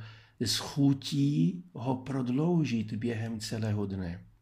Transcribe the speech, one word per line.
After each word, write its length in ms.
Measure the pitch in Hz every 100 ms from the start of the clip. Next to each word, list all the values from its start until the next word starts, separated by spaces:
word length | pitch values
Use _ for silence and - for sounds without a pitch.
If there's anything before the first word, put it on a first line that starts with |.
| - - - -
s 160 | 107 -
chutí 1080 | - 139 139 139 - 147 143 151 165 175 -
ho 240 | - 120 131
prodloužit 960 | - 131 123 127 165 175 131 113 107
během 480 | 107 117 110 113 110
celého 460 | 107 113 110 104 101
dne. 400 | 95 87 87 - -